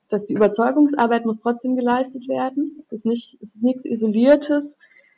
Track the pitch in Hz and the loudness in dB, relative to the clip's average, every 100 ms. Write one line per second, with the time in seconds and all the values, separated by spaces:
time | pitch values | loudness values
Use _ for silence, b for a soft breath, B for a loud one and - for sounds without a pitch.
0 | _ 208 208 202 208 202 240 277 285 285 | _ -6 -4 2 2 2 0 4 4 4
1 | 233 233 233 220 233 240 254 254 240 247 | 0 0 -2 -4 -4 -4 -2 -2 0 0
2 | 262 262 262 262 262 269 311 - - 233 | -2 -8 -6 -4 -4 -4 -6 -8 -14 -6
3 | 226 240 - _ 214 214 240 254 - 226 | -4 -4 -6 _ -20 -2 -2 -2 -6 -2
4 | 220 214 254 294 294 294 294 - b b | 0 2 6 4 4 -2 -2 -14 b b
5 | b | b